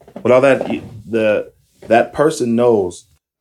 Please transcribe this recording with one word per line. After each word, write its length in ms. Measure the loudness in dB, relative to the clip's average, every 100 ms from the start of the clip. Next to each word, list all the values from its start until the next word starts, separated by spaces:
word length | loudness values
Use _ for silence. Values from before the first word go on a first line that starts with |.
| _ -8
But 100 | 2
all 100 | 4
that, 260 | 4 2 -2
y-, 160 | -8 -10 -18 -6
the, 460 | -2 0 0 -4 _ _ _ 0
that 260 | 0 0
person 420 | 0 -2 0 -2 0
knows 520 | 2 2 -2 -8 _ _ _ _